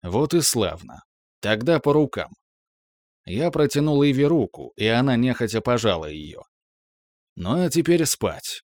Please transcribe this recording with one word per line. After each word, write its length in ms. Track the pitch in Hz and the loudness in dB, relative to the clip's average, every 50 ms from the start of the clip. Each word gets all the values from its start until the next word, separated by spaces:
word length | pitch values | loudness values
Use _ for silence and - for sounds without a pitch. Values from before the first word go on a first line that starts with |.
Вот 320 | - 87 87 110 147 147 - | -8 -2 -2 0 0 2 0
и 60 | 170 | 0
славно. 600 | 143 - - 120 104 85 78 85 - - - - _ _ _ _ _ _ _ _ | 0 0 0 0 -2 -2 -4 -8 -16 -20 -20 -20 _ _ _ _ _ _ _ _
Тогда 380 | - 104 110 107 117 151 170 147 | -2 -2 -2 0 2 2 0 2
по 120 | - 143 | 2 2
рукам. 400 | 143 151 151 131 - 101 80 - - _ _ _ _ _ _ _ _ _ _ _ _ _ _ _ _ _ _ | 2 2 2 0 -2 -8 -10 -10 -14 _ _ _ _ _ _ _ _ _ _ _ _ _ _ _ _ _ _
Я 260 | - 87 107 156 170 | -8 -4 -2 -2 -2
протянул 520 | - - 151 143 - 147 147 156 147 143 | 0 0 0 0 2 0 0 2 4 4
Иве 240 | 143 147 135 131 143 | 4 4 4 2 2
руку, 460 | 147 170 160 110 - - - 67 62 _ | 2 4 2 0 -2 -4 -14 -16 -16 _
и 100 | - 104 | -2 0
она 300 | 110 113 120 127 139 110 | 0 2 2 2 2 2
нехотя 440 | 117 120 127 123 - 123 107 110 113 | 2 2 0 0 -2 -2 -2 -2 -2
пожала 460 | - - 120 117 104 110 92 82 80 | 0 0 0 2 2 0 0 0 -4
её. 360 | 76 78 78 76 76 - - - _ _ _ _ _ _ _ _ _ _ _ _ _ _ _ _ _ _ | -8 -10 -12 -12 -14 -16 -18 -20 _ _ _ _ _ _ _ _ _ _ _ _ _ _ _ _ _ _
"Ну 280 | - 87 92 127 - 185 | -8 -4 -2 0 0 0
а 60 | 165 | 0
теперь 340 | - 170 165 165 175 170 160 | 0 0 2 4 2 2 2
спать" 580 | 139 - - - 95 78 - - - - - _ _ | 0 -2 -2 -2 -4 -4 -6 -12 -12 -14 -14 _ _